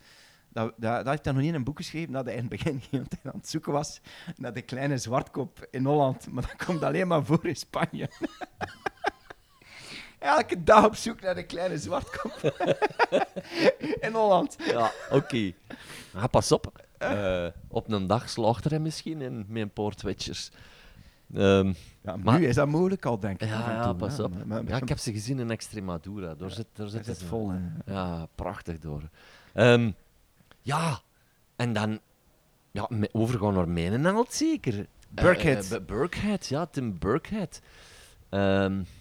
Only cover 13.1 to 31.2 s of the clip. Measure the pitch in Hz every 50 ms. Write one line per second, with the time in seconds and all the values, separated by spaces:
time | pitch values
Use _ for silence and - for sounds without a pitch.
13.1 | 180 - - - - - - - 339 339 - 523 - - - 311 427 508 277 214
14.1 | 220 220 214 208 185 175 285 - - - 330 320 - 117 113 107 - - - -
15.1 | 123 139 - - 135 117 104 92 - - _ - - - - - - - - -
16.1 | - 92 113 - - 113 - - 151 - - - - - - - _ - - -
17.1 | - 104 101 92 92 90 85 82 - - - - - 113 - 110 107 101 95 90
18.1 | 104 117 - - - 120 110 107 117 - - 151 156 156 156 160 151 - - 160
19.1 | 160 151 131 127 135 113 101 104 113 113 107 104 - - 104 107 98 - - 98
20.1 | 98 - - - - - - - - - - - - - - - - - - -
21.1 | - _ _ - - 101 101 98 98 98 95 98 90 - - - - _ - 98
22.1 | 87 92 95 107 123 180 160 123 120 147 143 147 147 160 185 190 196 - - 135
23.1 | 117 98 107 101 95 - 110 110 110 110 117 120 113 113 120 120 117 90 107 98
24.1 | - - 107 104 90 98 - 107 107 113 110 - 101 131 127 123 143 - - 123
25.1 | 101 107 104 123 139 131 117 117 110 - - - 110 107 95 92 87 80 - 95
26.1 | 104 101 92 80 78 73 92 95 95 113 110 - _ 107 107 101 107 110 104 101
27.1 | 90 87 90 85 110 113 107 98 90 90 90 85 80 - - - 98 95 92 90
28.1 | 85 82 82 - _ - - 90 101 - - 87 82 78 78 78 73 73 76 78
29.1 | - - - - - - - - - - 113 123 120 120 117 107 - - _ _
30.1 | _ _ _ _ _ _ _ - - _ - 135 143 156 165 165 123 - - _
31.1 | _ _